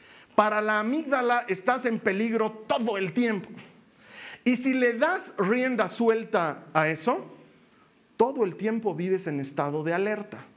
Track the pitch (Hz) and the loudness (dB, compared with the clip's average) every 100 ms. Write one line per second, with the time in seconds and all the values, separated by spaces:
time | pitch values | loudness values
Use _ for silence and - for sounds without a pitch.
0 | - - - - 214 214 214 214 220 285 | -20 -20 -6 0 2 2 0 0 0 -4
1 | 302 269 240 240 240 185 - 254 247 226 | -2 -2 0 0 -2 -4 0 0 0 -2
2 | 220 190 226 226 220 - - - 226 202 | -2 0 0 0 -2 -4 -2 -2 0 -2
3 | 190 160 240 208 - - - - - - | -2 0 0 0 -6 -14 -20 -20 -20 -20
4 | - - - - - 247 262 262 247 233 | -20 -20 -18 -4 0 2 2 4 4 4
5 | 302 370 - - 190 247 254 240 185 - | 2 2 -2 0 2 2 2 2 0 2
6 | 233 220 220 208 165 139 - 156 156 160 | 2 2 2 0 0 -2 -2 2 2 2
7 | - 330 - - - - _ _ _ _ | 0 0 -2 -16 -20 -20 _ _ _ _
8 | _ - 240 269 202 156 208 226 214 156 | _ 2 2 2 0 0 -2 0 -2 -2
9 | 180 185 180 147 139 - 143 147 151 170 | 0 0 0 -4 -4 -2 -2 0 0 0
10 | 202 214 202 - - | 0 -2 -6 -14 -16